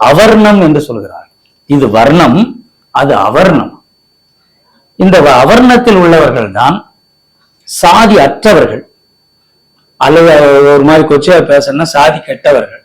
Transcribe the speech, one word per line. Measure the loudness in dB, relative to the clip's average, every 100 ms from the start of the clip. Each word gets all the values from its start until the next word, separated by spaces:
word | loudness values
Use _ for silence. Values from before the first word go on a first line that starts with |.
அவர்ணம் | 0 2 2 2 2 2
என்று | 0 -2
சொல்கிறார். | -4 -12 -12 -20 -20 _ _ _ -4
இது | -2 0
வர்ணம், | 0 2 2 2 0 -2 -6 _ _ _ -4
அது | -2 -2
அவர்ணம். | -2 -2 -2 -2 -6 -16 _ _ _ _ _ _ _ _ _ _ _ -2
இந்த | 0 2
வ-, | 2 2
அவர்ணத்தில் | 2 2 2 2 0 0
உள்ளவர்கள் | 2 2 0 -4 -6
தான் | -4 -2 -4 -12 _ _ _ _ _ _ _ -18
சாதி | -4 0 2 2 2
அற்றவர்கள், | 0 -2 0 0 0 -6 -16 _ _ _ _ _ _ _ _ _ _ _
அல்லது | 0 2 4 4 2 2 2
ஒரு | 2
மாதிரி | 2 0 0
கொச்சையா | -2 2 0 2
பேசணும்னா | -2 -2 -6 -4
சாதி | -2 -2 -2
கெட்டவர்கள். | -10 -6 -2 -2 -4 -16